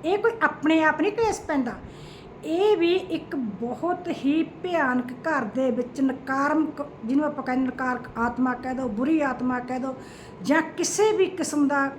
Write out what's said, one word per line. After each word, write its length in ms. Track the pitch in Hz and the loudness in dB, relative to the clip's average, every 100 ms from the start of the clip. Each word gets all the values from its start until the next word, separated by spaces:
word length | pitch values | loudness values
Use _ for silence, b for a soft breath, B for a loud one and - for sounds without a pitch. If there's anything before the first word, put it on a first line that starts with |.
| 320 | 2
ਇਹ 120 | 403 | 2
ਕੋਈ 140 | 453 453 | 2 2
ਆਪਣੇ 400 | 302 311 302 320 | 0 2 2 6
ਆਪ 180 | 311 302 | 4 4
ਨਹੀਂ 100 | 370 | 0
ਕਲੇਸ਼ 300 | 415 440 - | 2 0 0
ਪੈਂਦਾ, 300 | - 285 233 - - B B B B - | -2 0 0 -6 -14 B B B B -12
ਇਹ 340 | 311 330 415 381 | -2 2 4 6
ਵੀ 160 | 339 | 4
ਇੱਕ 420 | 370 - 320 - 302 | 2 0 -6 -4 -4
ਬਹੁਤ 720 | 226 185 233 247 339 359 339 | -4 -4 -6 -2 -2 -2 -4
ਹੀ 360 | - 269 311 | -2 2 2
ਭਿਆਨਕ 680 | 320 - 370 339 269 247 240 | 0 -4 -2 0 2 0 -2
ਘਰ 320 | - 320 294 | -4 -2 -2
ਦੇ 280 | 220 254 262 | -2 0 0
ਵਿੱਚ 300 | 233 247 262 | 0 -4 0
ਨਕਾਰਮਕ, 880 | 269 262 - 269 285 311 311 - 294 - 226 | 0 0 -4 0 2 2 0 -2 -10 -8 0
ਜਿਹਨੂੰ 200 | 277 302 | 2 2
ਆਪਾਂ 180 | 285 | -2
ਕਹਿੰਦੇ 240 | 262 254 254 | -2 0 0
ਨਕਾਰਕ 500 | 254 254 247 - 226 | -2 -4 -4 -6 -2
ਆਤਮਾ 360 | 233 240 254 | -2 0 0
ਕਹਿ 200 | 247 254 | 0 -4
ਦਿਓ, 140 | 254 254 | -4 -4
ਬੁਰੀ 340 | 202 285 320 | -2 2 2
ਆਤਮਾ 380 | 277 254 254 247 | 2 0 -2 -2
ਕਹਿ 200 | 247 254 | -4 -4
ਦਿਓ, 160 | 262 254 B B B - | -4 -6 B B B -8
ਜਾਂ 200 | 185 311 | 2 2
ਕਿਸੇ 500 | 320 - 339 - 427 | 2 -2 -2 4 4
ਵੀ 140 | 427 370 | 6 2
ਕਿਸਮ 420 | - 302 294 277 | 2 -2 2 4
ਦਾ 240 | 285 277 | 4 0